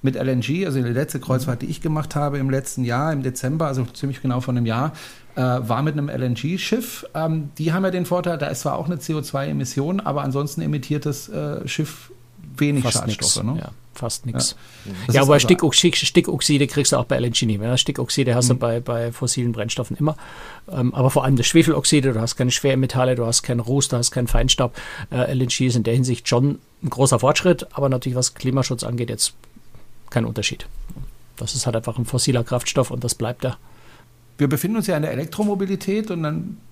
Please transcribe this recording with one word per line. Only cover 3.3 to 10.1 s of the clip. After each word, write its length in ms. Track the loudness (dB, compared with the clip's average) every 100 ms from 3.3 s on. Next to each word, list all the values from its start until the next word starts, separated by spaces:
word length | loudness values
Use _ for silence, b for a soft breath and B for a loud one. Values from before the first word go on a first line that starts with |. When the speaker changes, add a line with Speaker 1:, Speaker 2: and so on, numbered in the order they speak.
| -4 -4 0 0
Speaker 1:
also 180 | 0 -4
ziemlich 340 | -4 -6 -4
genau 220 | 0 0
vor 140 | 0 0
einem 100 | 0
Jahr, 280 | 0 -2 B B B B -2
äh, 60 |
war 420 | 0 0 0 0
mit 100 | 0
einem 160 | 0 -2
L-N-G-Schiff. 960 | -2 -2 -2 -2 -4 -2 -2 -2 -10 -10
Ähm, 380 | -4 -2 -2 -4 -2
die 140 | 0
haben 100 | 2
ja 80 | 2
den 160 | 0 0
Vorteil, 320 | 0 0 -2
da 80 | -4
ist 140 | -2
zwar 180 | -2 -2
auch 80 | -2
eine 100 | -6
C 160 | -2
O 80 | -4
zwei-Emission, 760 | -2 -4 -2 -2 -2 -2 -2 -2
aber 240 | -2